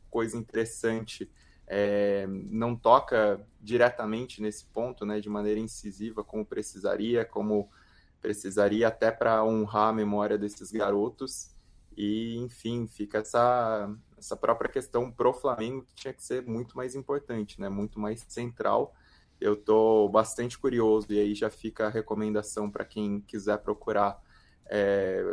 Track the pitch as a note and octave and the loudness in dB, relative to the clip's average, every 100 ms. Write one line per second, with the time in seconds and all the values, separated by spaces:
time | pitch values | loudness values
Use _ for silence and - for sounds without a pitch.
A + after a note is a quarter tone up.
0 | - A#2 A#2 A#2 A2+ A2+ A2+ - A2+ A2+ | -6 -4 -2 -4 -6 -4 -4 -2 -2 -2
1 | A2 - G2+ _ _ _ - G2+ G2+ G2+ | -6 -10 -12 _ _ _ -4 0 2 2
2 | G2+ G2 F#2+ G2 G2+ A2 A#2 A#2+ A2+ C3 | 2 0 -2 -8 -6 -2 -2 2 8 8
3 | - A#2 G#2+ G2 - _ G#2+ A#2+ A#2+ - | 6 4 4 2 -6 _ -2 4 4 4
4 | G#2+ A2+ B2+ - G#2+ - - A2+ B2 B2 | -4 -4 -6 -6 -6 -6 -10 -6 -6 -4
5 | G#2 G#2+ G#2 G#2 G#2 G#2+ A2+ - G#2 F#2+ | -4 -4 -4 -4 -2 -2 -4 -10 -14 -10
6 | A2 A2 - A2 G#2 - G#2 F#2+ F#2+ G2 | -8 -8 -8 -8 -6 -8 -8 -6 -4 -2
7 | A2 A#2 A2 G#2 G#2+ G#2 G2+ _ _ - | 0 0 0 -4 0 0 -2 _ _ -20
8 | _ _ G#2+ G#2 G2 G2 G2+ G#2+ A2+ A2+ | _ _ -6 -6 -2 2 2 4 2 2
9 | A2+ A2+ A#2 A2 A2 A2 G#2 G#2+ G#2+ A2 | 0 2 2 4 4 0 0 2 2 2
10 | G#2 G#2 G#2 G#2 G#2 - G2 G#2+ G2+ G2+ | 0 0 0 0 -2 -8 -8 -2 0 2
11 | A2+ A#2+ C3 - - - _ - _ - | 0 -4 -8 -10 -12 -20 _ -20 _ -6
12 | G#2 G#2+ A#2 A#2 B2 - A2+ A#2+ A2+ - | -2 -2 -4 -6 -8 -8 -6 -4 -6 -8
13 | G#2 G#2+ G#2+ B2 A#2+ B2 A2+ A2 G2+ G#2+ | -4 -4 0 4 4 4 2 -2 -4 -10
14 | - - - A2+ - A#2+ B2 C3+ B2 A#2+ | -16 -20 -10 -2 2 2 0 -4 -2 -2
15 | B2+ A#2+ B2 B2+ C3+ A#2 A2+ C3 B2 - | -2 2 2 2 -2 -2 -4 -6 -10 -12
16 | C3+ - - B2+ B2 A2+ A#2+ B2+ B2+ C3+ | -12 -12 -6 -6 -4 -6 -6 -8 -8 -8
17 | B2+ C#3+ C#3+ A#2 G#2 - G2 G2+ G#2 G#2+ | -4 -4 -4 -6 -6 -8 -6 -4 -6 -6
18 | G#2+ A2+ - - A#2+ - G#2+ A2 - - | -6 -8 -10 -10 -10 -4 0 2 0 -8
19 | _ _ _ _ G#2 G#2 - A2 A2 A2 | _ _ _ _ -2 0 4 6 6 6
20 | G2+ G#2+ A2 - A#2+ - C#3 A#2+ A2+ A2 | 6 4 2 -2 -6 -2 -2 2 4 4
21 | G#2 G#2 G#2 G#2 A2 - A2+ - G#2+ A2+ | 2 2 2 0 -4 -4 -10 -4 -2 -2
22 | - G#2+ G#2+ G#2+ G#2 - G#2 G2+ G2+ G#2+ | -4 -4 -2 -2 -4 -6 -6 -6 -8 -6
23 | G#2 G#2 G2+ G#2+ G2 G#2 - G#2 - G#2 | -4 -6 -8 -6 -2 -2 -2 -4 -2 0
24 | G2+ - - - _ _ - G#2 G2+ G2 | 0 -2 -14 -20 _ _ -4 0 2 2
25 | F#2+ F#2 F#2 | 0 -2 -2